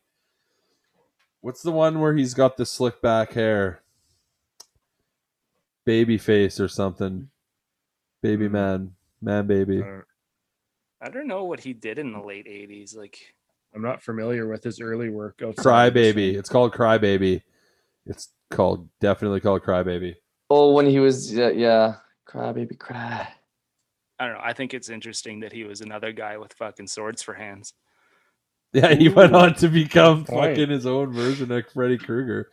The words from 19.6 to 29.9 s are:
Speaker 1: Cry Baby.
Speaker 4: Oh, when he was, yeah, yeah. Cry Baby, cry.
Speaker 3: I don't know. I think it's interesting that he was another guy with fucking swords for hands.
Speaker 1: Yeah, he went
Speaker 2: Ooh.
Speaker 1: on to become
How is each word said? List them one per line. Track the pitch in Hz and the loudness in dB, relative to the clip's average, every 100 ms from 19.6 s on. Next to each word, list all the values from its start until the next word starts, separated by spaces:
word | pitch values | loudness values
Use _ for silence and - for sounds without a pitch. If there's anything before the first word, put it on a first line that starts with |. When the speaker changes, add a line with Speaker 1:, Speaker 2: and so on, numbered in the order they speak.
Speaker 1:
Cry | - 90 | 0 -2
Baby. | 90 87 90 87 _ _ - | -2 -4 -8 -14 _ _ 0
Speaker 4:
Oh, | 143 147 | 4 6
when | 143 143 | 6 4
he | 139 | 4
was, | 135 127 - | 4 2 -4
yeah, | 107 120 | -2 0
yeah. | 90 117 113 110 110 _ _ | 2 2 4 2 -2 _ _
Cry | _ 127 120 | _ -12 -10
Baby, | 120 117 - | -8 -10 -14
cry. | - 120 117 113 - - _ _ _ _ _ _ _ - | -16 -14 -12 -12 -14 -18 _ _ _ _ _ _ _ -10
Speaker 3:
I | 127 | -10
don't | 104 | -8
know. | |
I | 120 | -8
think | 120 127 | -8 -10
it's | 127 - | -12 -14
interesting | 113 117 107 117 107 | -16 -14 -14 -14 -14
that | 107 | -14
he | 113 | -14
was | 107 104 | -16 -16
another | 107 107 107 | -14 -12 -12
guy | 110 107 107 | -10 -12 -14
with | 104 | -16
fucking | - 110 101 98 | -14 -14 -14 -16
swords | - 107 110 | -12 -10 -10
for | - | -14
hands. | 98 104 98 - - _ _ _ _ _ _ _ _ _ | -14 -16 -18 -20 -20 _ _ _ _ _ _ _ _ _
Speaker 1:
Yeah, | 131 165 | 2 4
he | 147 160 | 6 6
went | - 185 | 8 8
Speaker 2:
Ooh. | 175 | 8
Speaker 1:
on | 175 - | 6 4
to | 170 | 2
become | 160 151 | 2 4